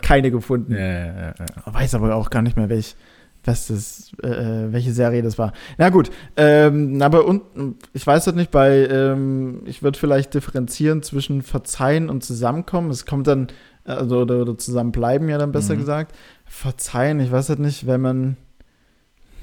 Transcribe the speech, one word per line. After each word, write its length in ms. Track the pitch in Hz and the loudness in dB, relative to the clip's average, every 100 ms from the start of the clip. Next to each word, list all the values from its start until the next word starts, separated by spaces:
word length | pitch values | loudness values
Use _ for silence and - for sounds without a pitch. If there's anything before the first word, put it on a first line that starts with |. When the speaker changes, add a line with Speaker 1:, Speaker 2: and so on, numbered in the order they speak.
Speaker 1:
keine 300 | - 143 131 | 4 4 4
gefunden. 420 | 120 - 123 117 | 0 -2 -4 -2
Speaker 2:
Ja, 60 | 107 | -4
ja, 260 | 95 87 85 | -2 -4 -6
ja, 280 | 92 82 - | -8 -10 -10
ja. 360 | 85 - - | -14 -14 -6
Speaker 1:
Weiß 200 | - 131 113 | -2 0 2
aber 200 | 110 110 | 2 0
auch 140 | 107 | 0
gar 120 | 120 | 0
nicht 140 | 117 117 | 0 0
mehr, 140 | 104 | 0
welch, 260 | 113 107 - _ _ _ _ | 0 -4 -10 _ _ _ _
was 240 | - 117 - | -4 -2 -2
das, 440 | 104 110 - - - | -6 -6 -14 -20 -12
äh, 480 | 123 117 113 113 110 | -6 -4 -4 -4 -4
welche 220 | 117 123 | -2 -2
Serie 280 | 117 120 120 | 0 2 2
das 160 | 113 110 | -2 -2
war. 140 | 107 - - - | -4 -6 -14 2
Na 120 | 175 | 4
gut, 220 | 185 135 - - - | 6 2 -4 -10 4
ähm, 640 | 151 147 151 147 143 139 | 6 8 6 4 0 2
aber 240 | 143 165 151 | 4 6 4
und, 160 | 196 - - 139 113 - | 2 -2 -10 -10 -10 -14
ich 160 | 135 - | -8 2
weiß 180 | 151 180 | 4 4
halt 100 | 170 | 0
nicht, 140 | 170 | 2
bei, 360 | 143 135 139 135 | 4 6 6 4
ähm, 760 | 135 135 135 135 131 131 123 - | 2 2 0 -2 -2 -4 -8 -14
ich 180 | - | -4
würd 140 | 139 139 | -2 0
vielleicht 360 | 147 139 139 | 2 2 2
differenzieren 680 | 143 - 131 120 - 151 156 | -4 -4 -6 -6 -2 0 0
zwischen 380 | - 139 139 139 | -2 -6 -4 -4
Verzeihen 680 | 127 139 - - 135 156 160 | -2 -6 -6 -2 0 0 0
und 140 | 135 | -6
Zusammenkommen. 680 | - 120 120 151 175 180 170 | -6 -4 -2 -2 -4 -4 -4
Es 140 | 127 - | -6 -6
kommt 220 | 139 139 | -2 2
dann, 200 | 139 127 - _ _ | 0 0 -8 _ _
also, 360 | - 127 127 123 | -10 -6 -2 0
oder, 200 | 123 123 | 2 0
oder 140 | 120 113 | -2 -4
Zusammenbleiben 720 | - 123 117 120 117 139 160 | -4 -4 -2 -2 0 0 0
ja 100 | 147 | -2
dann 140 | 147 | -2
besser 240 | 147 101 151 | -2 -2 -2
Speaker 2:
Mhm. 40 | |
Speaker 1:
gesagt. 360 | 143 147 156 - - _ _ | -2 -4 -6 -12 -20 _ _
Verzeihen, 760 | - 135 - - 123 139 151 | -10 -8 -8 -6 -2 0 0
ich 120 | 127 | 0
weiß 160 | 127 139 | 0 0
halt 100 | 143 | -2
nicht, 260 | 147 143 123 | -2 -4 -2
wenn 140 | 127 | 0
man, 380 | 131 131 131 131 _ _ - _ _ _ _ _ _ - | 0 -2 -2 -6 _ _ -20 _ _ _ _ _ _ -20